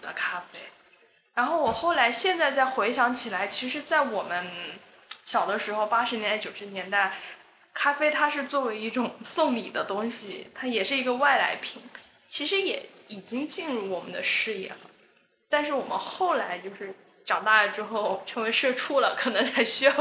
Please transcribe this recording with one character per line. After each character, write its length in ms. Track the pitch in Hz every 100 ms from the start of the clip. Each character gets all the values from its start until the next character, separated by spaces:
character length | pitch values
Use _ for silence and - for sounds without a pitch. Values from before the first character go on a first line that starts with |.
的 120 | -
咖 280 | - - 180 -
啡。 80 | - - - _ _ _ _ _
然 120 | 240 269
后 120 | 330
我 140 | 254
后 220 | - 339
来 160 | 311 240
现 280 | 247 381 339
在 140 | 294
再 120 | 269
回 260 | 262 254 208
想 240 | 254 247
起 140 | 247 226
来， 160 | 185 202
其 220 | - 254
实 140 | 294
在 180 | - 320
我 200 | 262 202
们 280 | - 175 180 175 170 180 - - - -
小 220 | - 226 180
的 120 | 214
时 160 | 214
候， 120 | 214 214
八 160 | 233
十 140 | 247 233
年 140 | 208
代、 80 | 214
九 120 | 180
十 120 | - 202
年 240 | 196 180
代， 260 | 202 190 - - - - _ _
咖 180 | - 285
啡 180 | 285 302
它 180 | 302 294
是 160 | 294
作 180 | 254 277
为 160 | 247 214
一 120 | 220
种 240 | 254 226 -
送 320 | - - 302
礼 140 | 233 185
的 160 | -
东 260 | 156 202 233
西， 380 | 233 202 - -
它 120 | - 254
也 160 | 220
是 140 | 190 269
一 80 |
个 100 | 254
外 220 | 247 285 247
来 180 | 170 -
品， 260 | - - - - - _ -
其 200 | - 302
实 140 | 392
也 280 | 359 196 - - -
已 120 | 202
经 260 | - 240 302
进 220 | - 320
入 220 | 240 196
我 100 | 180
们 100 | -
的 120 | 180
视 320 | 185 - 226
野 160 | 196 185
了。 80 | - - _ _ _ _ _ -
但 160 | 294
是 80 | 294
我 120 | 277
们 140 | - 175
后 360 | - - 370
来 240 | 277 190 180
就 120 | 185
是 240 | 196 196 - _ _
长 200 | - 170
大 180 | 214 214
了 60 | 202
之 140 | 208
后 400 | 208 220 208 - -
成 160 | 240
为 80 | 220
社 220 | 226 269
畜 280 | 254 - 277
了， 140 | 220 -
可 140 | 254
能 140 | 202
才 180 | 262 -
需 220 | - -
要 80 | 269 277